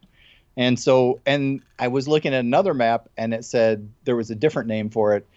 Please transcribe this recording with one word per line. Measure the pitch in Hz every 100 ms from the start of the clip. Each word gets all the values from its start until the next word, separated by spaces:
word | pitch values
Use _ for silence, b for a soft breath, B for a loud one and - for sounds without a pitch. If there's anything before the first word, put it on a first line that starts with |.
| _ b b b b -
And | 123 123
so, | 143 131 123 127 -
and | 143 139 135 - -
I | 127
was | 135 135
looking | 156 151
at | 131
another | 120 143 196
map, | 139 117 117 - -
and | 113
it | 113
said | - 123 113 107 104 -
there | -
was | 120 113
a | 110
different | 156 147 113
name | 110 107
for | 113 107 104
it. | -